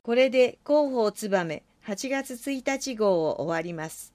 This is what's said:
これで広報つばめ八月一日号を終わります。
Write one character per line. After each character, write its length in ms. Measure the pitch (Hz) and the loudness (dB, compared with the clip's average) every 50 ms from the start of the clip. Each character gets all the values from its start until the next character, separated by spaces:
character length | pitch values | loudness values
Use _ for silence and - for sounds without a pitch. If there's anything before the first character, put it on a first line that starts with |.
こ 140 | _ 233 233 | _ 0 4
れ 160 | 247 262 262 | 4 4 4
で 260 | 226 262 254 240 - _ _ | 6 4 4 4 2 _ _
広 260 | - 294 302 294 277 | 2 4 4 4 2
報 200 | 262 240 214 208 | 2 2 0 0
つ 180 | 202 - 214 202 | 0 -2 -4 0
ば 140 | 196 190 175 | 0 0 0
め 180 | 165 151 - _ _ _ _ _ | -2 -6 -10 _ _ _ _ _
八 220 | - 202 190 - 254 | -8 -8 -6 -4 -4
月 240 | 269 269 269 - 254 | -4 -4 -4 -8 -12
一 320 | 233 - 277 277 262 240 | -10 -6 -6 -6 -4 -2
日 300 | 277 269 262 - 269 247 | -4 -4 -2 -4 -8 -2
号 340 | 214 214 202 185 170 160 151 | 2 2 4 4 4 2 0
を 140 | - - 139 | -2 -2 -2
終 80 | 165 | -2
わ 100 | 165 165 | -2 -2
り 100 | 165 175 | -4 -6
ま 180 | 170 160 156 160 | -8 -8 -10 -10
す。 220 | - - - - | -12 -16 -18 -20